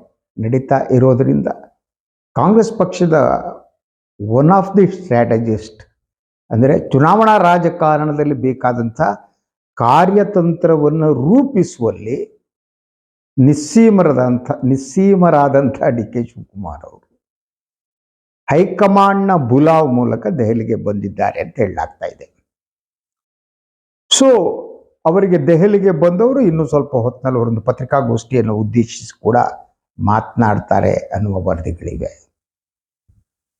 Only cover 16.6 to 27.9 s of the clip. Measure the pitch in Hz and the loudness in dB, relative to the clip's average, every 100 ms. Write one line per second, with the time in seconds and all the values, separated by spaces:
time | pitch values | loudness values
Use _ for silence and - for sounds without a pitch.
16.6 | 87 71 - - _ _ _ _ _ _ | -14 -14 -20 -20 _ _ _ _ _ _
17.6 | _ _ _ _ _ _ _ _ - 156 | _ _ _ _ _ _ _ _ -2 0
18.6 | 190 185 202 196 196 196 196 180 117 135 | 0 0 2 4 2 2 0 0 2 2
19.6 | 156 160 147 123 117 113 110 147 110 117 | 4 2 2 0 0 -2 -4 -2 -2 -2
20.6 | 113 104 104 104 98 87 101 - 85 123 | -4 -4 -4 -6 -6 -6 -6 -4 -8 -4
21.6 | 98 - 76 - 85 - - _ _ _ | -4 -4 -10 -10 -14 -14 -20 _ _ _
22.6 | _ _ _ _ _ _ _ _ _ _ | _ _ _ _ _ _ _ _ _ _
23.6 | _ _ _ _ - - 269 226 160 - | _ _ _ _ -4 2 4 4 2 -6
24.6 | - - _ _ 160 190 196 175 139 160 | -12 -20 _ _ -2 0 2 2 2 2
25.6 | 208 202 190 156 175 180 240 269 202 160 | 4 2 0 0 0 2 0 2 0 0
26.6 | 147 147 135 127 120 120 131 127 117 110 | 0 -2 -2 -2 -4 -4 -4 -2 -2 -2
27.6 | 123 - 127 | -4 -6 -2